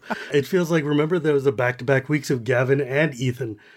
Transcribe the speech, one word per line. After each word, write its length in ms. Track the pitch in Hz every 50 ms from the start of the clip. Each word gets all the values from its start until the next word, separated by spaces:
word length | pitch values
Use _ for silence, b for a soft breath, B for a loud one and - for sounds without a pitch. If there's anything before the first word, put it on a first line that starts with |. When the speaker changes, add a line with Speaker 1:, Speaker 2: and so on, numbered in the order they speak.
| - - 214
Speaker 1:
<laughs> 180 | - - -
Speaker 2:
It 140 | 143 147 135
feels 240 | - 190 180 175 156
like, 140 | 170 160 139
remember, 340 | 147 147 147 151 156 180
there 160 | 175 143 156 147
was 140 | 139 131
a 40 | 139
back-to-back 580 | 127 107 123 123 123 - 127 120 139 131 127 -
weeks 200 | 151 156 147 -
of 140 | 147 123 110
Gavin 360 | 117 127 120 131 123 139 143
and 360 | 143 123 131 143 160 156 139
Ethan. 420 | 117 131 127 123 - 131 113 104 104 B B B